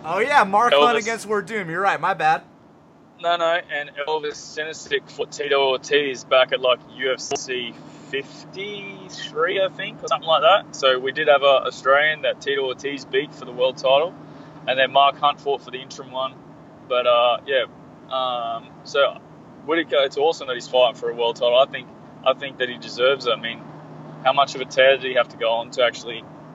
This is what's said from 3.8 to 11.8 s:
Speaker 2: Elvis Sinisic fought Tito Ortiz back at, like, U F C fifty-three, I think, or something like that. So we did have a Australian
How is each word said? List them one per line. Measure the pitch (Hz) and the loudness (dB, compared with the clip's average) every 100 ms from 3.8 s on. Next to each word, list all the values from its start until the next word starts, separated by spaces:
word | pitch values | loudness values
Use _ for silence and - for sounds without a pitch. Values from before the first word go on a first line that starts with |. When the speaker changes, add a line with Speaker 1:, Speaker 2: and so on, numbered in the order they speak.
| 147 135 143 | -8 -8 -4
Speaker 2:
Elvis | 156 151 | -2 -4
Sinisic | 143 - - 156 160 - 139 - | -10 -14 -10 -10 -10 -4 -4 -4
fought | - 139 | -10 -10
Tito | - 147 139 135 | -6 0 2 2
Ortiz | 127 - 147 143 123 | 0 0 0 0 -6
back | - 131 127 | 2 4 4
at, | 131 | 2
like, | 127 120 110 113 | 0 0 -2 -6
U | 131 | -4
F | 123 | -4
C | - 135 - 127 120 110 - - - | -4 -6 -4 -8 -8 -12 -20 -20 -10
fifty-three, | 135 135 - - 180 196 208 196 196 190 - - 151 170 196 | -10 -10 -18 -18 -14 -12 -12 -14 -16 -16 -14 -12 -2 -2 0
I | 190 | -2
think, | 160 196 - | -4 -12 -10
or | 160 | -6
something | 160 160 | -6 2
like | 156 | 4
that. | 156 196 - - | 6 4 2 -2
So | 135 127 | 0 2
we | 131 | -2
did | 131 151 | -2 4
have | 143 | 4
a | 139 131 123 | 6 4 2
Australian | - | -4